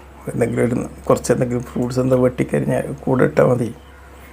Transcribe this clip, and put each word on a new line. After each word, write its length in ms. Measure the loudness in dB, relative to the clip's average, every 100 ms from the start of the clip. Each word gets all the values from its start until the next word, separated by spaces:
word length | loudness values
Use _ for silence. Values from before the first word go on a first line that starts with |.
| -20 -14 -8
എന്തെങ്കിലും 320 | -2 -2 0 0
ഒരു 100 | 0 -6 -4 0
കുറച്ച് 220 | 0 2
എന്തെങ്കിലും 300 | 0 0 -2 -4
ഫ്രൂട്ട്സ് 300 | -4 -2 -2
എന്താ 140 | 2 4
വെട്ടിക്കരിഞ്ഞാൽ 600 | 2 0 -2 -2 0 -2 -4 -6
കൂടെ 200 | -2 2 4
ഇട്ടാൽ 180 | 4 4
മതി. 180 | 2 -2 -8 -18 -20 -20 -20 -20